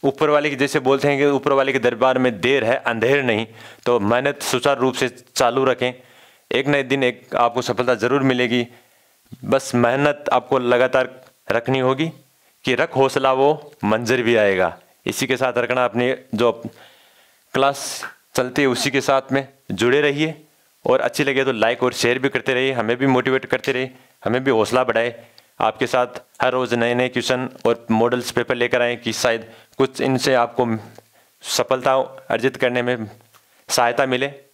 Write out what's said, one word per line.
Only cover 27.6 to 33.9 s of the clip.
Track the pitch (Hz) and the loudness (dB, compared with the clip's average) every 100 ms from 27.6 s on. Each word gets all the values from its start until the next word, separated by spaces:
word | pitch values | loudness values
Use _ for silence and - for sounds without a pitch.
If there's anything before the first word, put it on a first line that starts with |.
| 117 | -2
और | 117 - | -2 -2
models | 113 120 123 120 | 0 2 0 -2
paper | - 117 | -4 -2
लेकर | 127 120 127 | -2 0 0
आएँ | 120 120 | 0 -2
कि | 131 | -6
शायद | 107 127 113 110 - _ - | -2 -2 -2 -6 -20 _ -2
कुछ | 139 - | -2 0
इनसे | 135 131 143 | -2 0 2
आपको | 127 117 - 120 110 107 - _ _ _ _ | 0 0 -2 -2 -2 -6 -20 _ _ _ _
सफलता | - - 123 131 131 131 131 - - | -6 -4 -2 0 2 0 -2 -8 -6
अर्जित | 113 127 131 | -2 -2 0
करने | 127 123 | -2 0
में | 120 123 104 107 _ _ _ _ - | -2 -4 -6 -14 _ _ _ _ -4
सहायता | - 120 | 0 0